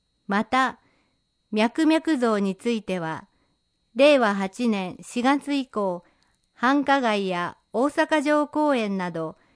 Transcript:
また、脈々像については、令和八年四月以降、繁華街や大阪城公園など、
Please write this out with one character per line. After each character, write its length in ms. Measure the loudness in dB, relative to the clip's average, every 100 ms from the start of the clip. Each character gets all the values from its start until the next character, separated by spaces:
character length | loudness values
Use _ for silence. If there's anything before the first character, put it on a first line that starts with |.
| _ _ -4
ま 180 | -4 0
た、 340 | 0 0 -4 _ _ _ _ _ _ _
脈 340 | 0 0 2 2
々 320 | 2 0 0
像 220 | 2 0
に 160 | -2 -2
つ 140 | -4
い 140 | -4
て 160 | -4 -6
は、 280 | -6 -8 -14 _ _ _ _ _ _ 4
令 240 | 6 6
和 160 | 4 0
八 320 | -4 -2 -2
年 300 | -2 -4 -10
四 200 | -10 -2
月 320 | 0 0 0
以 140 | -4 -4
降、 360 | -4 -4 -6 -12 _ _ _ _
繁 300 | _ 0 2
華 160 | 2 2
街 280 | 2 -2 -2
や 280 | -4 -6 -10 _
大 140 | -2 -2
阪 360 | 0 0 0
城 260 | 2 0 0
公 280 | 0 0 0
園 220 | -2 -4
な 140 | -4
ど、 260 | -6 -10 -12 _